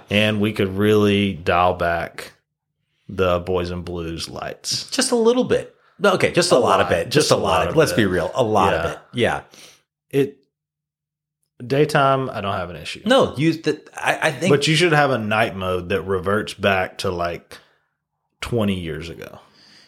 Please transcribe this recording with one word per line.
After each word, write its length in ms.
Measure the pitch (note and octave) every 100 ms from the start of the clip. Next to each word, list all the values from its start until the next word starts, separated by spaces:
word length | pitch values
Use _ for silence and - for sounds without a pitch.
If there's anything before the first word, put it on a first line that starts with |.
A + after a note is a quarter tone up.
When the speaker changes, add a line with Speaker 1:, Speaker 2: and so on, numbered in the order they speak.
| -
Speaker 1:
And 320 | G2+ G#2+ G#2+
we 120 | G#2
could 240 | G#2+ G2+ F#2+
really 560 | G#2 G#2+ G#2 G2+ G2+
dial 400 | E2 F#2 F2 F2+
back 580 | F2+ F2 E2+ E2 - - - _ _ _ _ _ _ -
the 300 | F#2+ F#2 F2
boys 300 | F2 F#2 F2
in 120 | F2
blues 460 | F2 F2 E2 E2 -
lights. 600 | - - - - - -
Speaker 2:
Just 200 | - B3
a 40 | A#3+
little 280 | A3+ B3+
bit. 300 | G3+ C#2 - _ _ -
No, 160 | F#3+
okay, 180 | F#3 F2+
just 180 | - F3+
a 40 | C3
Speaker 1:
A 20 |
Speaker 2:
lot 220 | G#2+ F#2+
of 100 | F#2
Speaker 1:
lot. 80 | F2
Speaker 2:
it. 60 | E2
Just 180 | D3 D3
Speaker 1:
Just 20 |
Speaker 2:
a 20 |
Speaker 1:
a 20 | A#2
Speaker 2:
lot 60 |
Speaker 1:
lot 200 | G2 F#2
Speaker 2:
of 60 | E2+
Speaker 1:
of 40 |
Speaker 2:
it. 40 | D3+
Let's 140 | D3+
Speaker 1:
it. 40 | F2+
Speaker 2:
be 100 | G2+
real. 240 | F2+ E2
A 80 | -
lot 300 | A2+ G#2+ F2+
Speaker 1:
Yeah. 80 | E2+
Speaker 2:
of 80 | E2
it. 60 | D2+ -
Yeah. 280 | A#2+ G#2+ C#2+ - - - - _ _ _
Speaker 1:
It, 280 | C3+ C3+ - _ _ _ _ _ _ _ _ _ _ _ - B2
daytime, 640 | C#3 D3+ D3+ C#3 C3+ C3
I 100 | A2+
don't 140 | G2
have 160 | G2+ F2
an 60 | E2
issue. 260 | D#2+ -
Speaker 2:
No, 300 | - C4 B2+ -
you, 160 | D#3
the, 260 | D#3+ - D3 -
I, 240 | - B2+ D3 D#3+
I 20 |
think 200 | C3 E3+
Speaker 1:
But 160 | C#3 D3
you 80 | D#3
should 160 | F3
have 180 | D3+ C#3+
a 80 | B2
night 380 | G#2+ G#2+ A2+ F#2+
mode 320 | F#2 F2+ F2
that 120 | G2
reverts 520 | F2+ F#2+ F2+ G#2 -
back 440 | - G2+ F#2+ F#2 -
to, 120 | G2+
like, 480 | F2 F2 F2 - - _ _ _ _ _ _ _ -
twenty 380 | - A#2+ G#2 F#2+
years 300 | E2 D2+ E2
ago. 320 | - - - - _ _ -